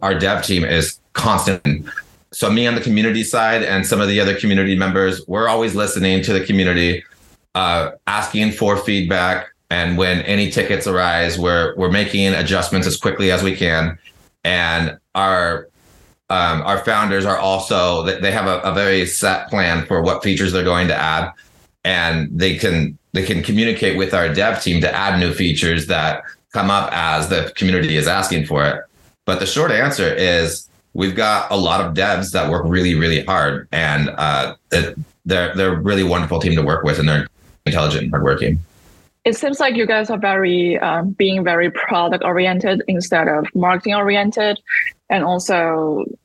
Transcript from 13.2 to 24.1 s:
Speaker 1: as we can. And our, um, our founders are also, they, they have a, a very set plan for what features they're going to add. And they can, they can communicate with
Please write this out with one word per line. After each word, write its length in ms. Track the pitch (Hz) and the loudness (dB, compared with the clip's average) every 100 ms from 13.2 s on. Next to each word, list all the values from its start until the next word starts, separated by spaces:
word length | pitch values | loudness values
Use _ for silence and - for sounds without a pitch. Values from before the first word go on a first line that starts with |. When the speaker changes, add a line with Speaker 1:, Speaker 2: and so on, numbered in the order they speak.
| 95 | 0
Speaker 1:
as 100 | 90 | 2
we 140 | 95 - | 0 0
can. 420 | 87 80 82 82 - - _ _ | 0 2 0 -4 -16 -20 _ _
And 560 | 85 90 85 82 82 - _ 95 | -2 0 0 -2 -4 -6 _ -2
our, 520 | 95 90 85 82 - _ _ - _ _ - | 0 0 0 -4 -10 _ _ -20 _ _ -4
um, 320 | 92 85 80 | 0 0 0
our 160 | 82 98 113 | -2 -2 0
founders 400 | 107 104 98 95 | 0 0 0 0
are 120 | 90 | 0
also, 680 | 95 95 - 98 90 85 | 0 0 0 0 2 0
they, 140 | 85 92 | -2 -2
they 100 | 95 | 0
have 160 | 104 98 | 0 0
a, 120 | 92 | -2
a 140 | 95 | -2
very 320 | 95 101 95 87 | 0 2 2 0
set 440 | - 101 87 - | -2 0 -2 -2
plan 360 | 104 87 82 78 | 0 0 0 0
for 160 | 87 | 0
what 220 | 87 80 | 0 0
features 300 | 104 92 95 | 0 0 0
they're 100 | 92 | 0
going 240 | 90 87 90 | 2 2 2
to 80 | 78 | 0
add. 380 | 78 80 85 - - _ _ _ | 0 -2 -4 -10 -20 _ _ _
And 460 | 92 90 85 80 73 | -2 0 0 -2 -2
they 260 | 82 92 90 | 0 0 0
can, 400 | 101 82 73 - - | 0 0 -2 -4 -6
they 140 | 92 92 | -4 -2
can 180 | 87 | -2
communicate 540 | - 104 117 104 101 90 | 0 0 0 0 -2 0
with 160 | 95 | 0